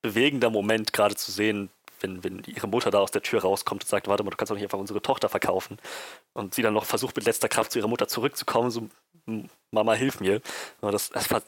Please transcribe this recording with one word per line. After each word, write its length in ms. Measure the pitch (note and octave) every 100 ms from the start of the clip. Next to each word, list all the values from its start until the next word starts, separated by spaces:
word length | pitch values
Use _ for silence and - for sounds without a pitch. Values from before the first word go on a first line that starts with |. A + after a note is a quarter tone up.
bewegender 460 | - G#2 C#3 C#3+ A#2
Moment, 420 | G#2+ G2+ A2 A2
gerade 200 | - G#2 G2+
zu 140 | -
sehen, 380 | F#2+ G#2+ G#2 G2 _ - -
wenn, 240 | G2 F#2
wenn 180 | F#2 F#2
ihre 220 | - - G#2+
Mutter 240 | A2+ A#2
da 80 | G2+
aus 120 | G2
der 120 | G#2
Tür 200 | - A2
rauskommt 420 | F#2 G2 - G2+
und 40 | -
sagt, 200 | G2+ -
"Warte 140 | G2+
mal, 60 | G2+
du 60 | -
kannst 140 | G#2
doch 40 | G2+
nicht 80 |
einfach 140 | G2+ G2
unsere 220 | G2 G#2
Tochter 280 | - C3 -
verkaufen." 480 | G2 - F#2 - G2+ - - - - _
Und 200 | - G2+
sie 60 | -
dann 120 | A2
noch 100 | G#2+
versucht, 320 | - G#2+ B2+ -
mit 80 |
letzter 240 | A2 - A2+
Kraft 240 | - A2+
zu 60 | B2
ihrer 100 | A#2
Mutter 200 | A#2 G#2
zurückzukommen, 640 | - B2+ - - A#2+ B2
so, 180 | A#2 G#2+ _ _ _ -
"M-, 220 | A2 F2 _ _
Mama, 240 | A2 G#2+
hilf 260 | A2 C3 -
mir." 200 | F#2+ G#2 - - - -
Aber 100 | G#2
das, 180 | G2+ -
es 160 | - -
war, 120 | A#2